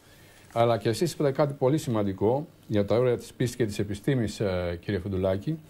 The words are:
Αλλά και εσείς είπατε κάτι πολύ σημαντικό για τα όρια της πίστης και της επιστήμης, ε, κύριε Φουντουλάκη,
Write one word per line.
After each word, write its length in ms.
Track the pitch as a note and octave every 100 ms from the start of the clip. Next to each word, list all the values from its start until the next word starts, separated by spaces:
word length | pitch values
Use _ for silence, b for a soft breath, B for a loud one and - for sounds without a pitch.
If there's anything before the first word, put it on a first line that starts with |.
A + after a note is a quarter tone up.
| B B B B B
Αλλά 240 | A#2 A#2 A2+
και 120 | A#2
εσείς 240 | A2+ E3+
είπατε 180 | - C#3+
κάτι 220 | C3+ D3
πολύ 240 | C#3 C3 D3+
σημαντικό 720 | - A2 G2+ F#2+ G2+ C#3 D#3+ - -
για 180 | G#2 G2+
τα 100 | A2
όρια 220 | B2+ A2
της 160 | -
πίστης 240 | - B2 -
και 80 | A2
της 140 | G#2
επιστήμης, 600 | G2+ G2+ - C3 G#2+ -
ε, 380 | G2+ F2+ F2 F2
κύριε 180 | - G2
Φουντουλάκη, 600 | G2+ F#2 F#2+ G2 D3+ D#3+